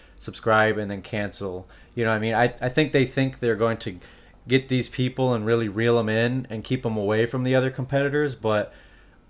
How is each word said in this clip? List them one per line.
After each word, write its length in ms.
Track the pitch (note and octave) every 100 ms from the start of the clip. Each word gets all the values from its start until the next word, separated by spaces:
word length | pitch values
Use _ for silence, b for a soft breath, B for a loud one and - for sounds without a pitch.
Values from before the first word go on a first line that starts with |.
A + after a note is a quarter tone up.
| b b
Subscribe 600 | - - - A2 G#2+ G#2+
and 120 | G2+
then 100 | G2+
cancel. 680 | - A2 G#2 - G2 F2+ F#2 b b
You 100 | -
know 60 | A2+
what 60 | A2
I 40 |
mean? 140 | A2
I, 200 | A2 B2 -
I 80 | B2+
think 240 | B2+ D3+
they 120 | C#3
think 360 | C3 - C3+ C3
they're 140 | A#2+ G#2
going 200 | A2+ A2
to 200 | - F2+ B B B B -
get 200 | C3 C3
these 200 | B2+ A#2
people 460 | - B2+ C3 B2+
and 100 | A#2
really 240 | G#2 A#2 A2+
reel 300 | G2 A#2 A#2
'em 100 | G#2+
in 380 | A2 A#2 C3 -
and 160 | A2
keep 200 | - B2+ A#2+
'em 100 | A2
away 300 | G2+ G#2+ A#2
from 180 | C3
the 100 | B2+
other 160 | C3 C3
competitors, 640 | C3 C3 C#3 C#3+ D3 D3
but 380 | B2 A2+ G#2+ - b b b b b